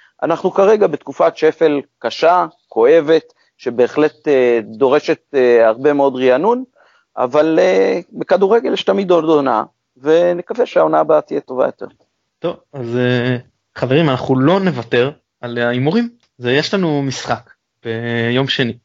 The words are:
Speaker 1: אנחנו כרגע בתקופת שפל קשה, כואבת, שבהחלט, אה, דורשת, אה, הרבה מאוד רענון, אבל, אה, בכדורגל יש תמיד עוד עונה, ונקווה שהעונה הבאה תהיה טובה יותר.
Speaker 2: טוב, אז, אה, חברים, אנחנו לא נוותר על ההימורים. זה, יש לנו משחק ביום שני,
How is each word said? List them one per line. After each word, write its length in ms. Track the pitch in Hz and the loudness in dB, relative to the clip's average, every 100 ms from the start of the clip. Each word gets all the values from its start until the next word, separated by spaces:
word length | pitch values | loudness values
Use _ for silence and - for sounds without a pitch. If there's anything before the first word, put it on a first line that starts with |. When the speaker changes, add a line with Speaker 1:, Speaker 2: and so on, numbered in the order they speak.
| _ _ | _ _
Speaker 1:
אנחנו 280 | 147 165 185 | -4 -2 -2
כרגע 360 | 185 196 220 190 | 0 2 2 0
בתקופת 500 | 151 - 139 170 - | -2 -8 -2 -2 0
שפל 440 | 156 - 160 143 - _ | -2 0 0 0 -6 _
קשה, 460 | 117 - 165 180 165 - _ | -10 0 2 2 -2 -8 _
כואבת, 680 | - 120 160 147 160 - _ _ _ | 2 4 4 4 0 -2 _ _ _
שבהחלט, 680 | 123 120 120 147 151 - 156 | -6 -2 0 0 -2 -2 0
אה, 320 | 135 123 117 | 2 2 0
דורשת, 560 | 107 110 135 147 - 151 _ | -4 -2 0 2 0 -6 _
אה, 340 | 139 123 120 113 | 0 4 4 4
הרבה 260 | 113 147 | 2 0
מאוד 220 | 143 139 127 | 2 0 0
רענון, 480 | 127 127 196 247 262 _ _ _ _ - | 2 2 0 -2 -6 _ _ _ _ -6
אבל, 420 | 123 147 160 160 | -2 0 2 2
אה, 380 | 185 190 190 190 - | 2 2 0 -2 -8
בכדורגל 600 | 196 - 247 190 233 254 | -12 -2 0 2 0 0
יש 100 | 196 | -2
תמיד 280 | - 196 190 | -2 -2 2
עוד 120 | 175 | 2
עונה, 400 | 160 151 135 110 - _ _ _ | 2 0 2 -2 -4 _ _ _
ונקווה 680 | 139 160 175 175 - 240 - | 0 2 2 -2 -6 -4 -2
שהעונה 340 | 175 160 156 | 0 2 2
הבאה 220 | 156 156 | 2 0
תהיה 200 | - 143 | 0 -8
טובה 240 | - 127 135 | -6 -4 -4
יותר. 200 | - - _ _ _ _ _ | -6 -16 _ _ _ _ _
Speaker 2:
טוב, 160 | 170 170 _ | -10 -10 _
אז, 240 | 143 117 123 | -12 -6 -2
אה, 400 | 123 123 123 123 - _ _ - | 0 0 -2 -6 -8 _ _ -8
חברים, 340 | 123 143 160 | -2 0 0
אנחנו 300 | 127 - 131 | -2 -2 0
לא 200 | 135 190 | 2 2
נוותר 520 | 185 127 113 120 131 151 _ _ | 0 -4 -2 -2 -2 -4 _ _
על 160 | 120 120 | -10 -4
ההימורים. 520 | 120 123 139 214 233 - _ _ | -2 -2 0 0 -4 -8 _ _
זה, 140 | 120 | -2
יש 220 | 135 151 | -2 0
לנו 280 | 202 175 147 | -2 -2 -2
משחק 480 | 139 123 - 117 - _ _ _ 117 | -4 -6 -6 -8 -10 _ _ _ -10
ביום 600 | 113 117 117 117 123 135 | -8 -6 -4 -2 -2 -2
שני, 300 | - 120 113 | -2 -4 -6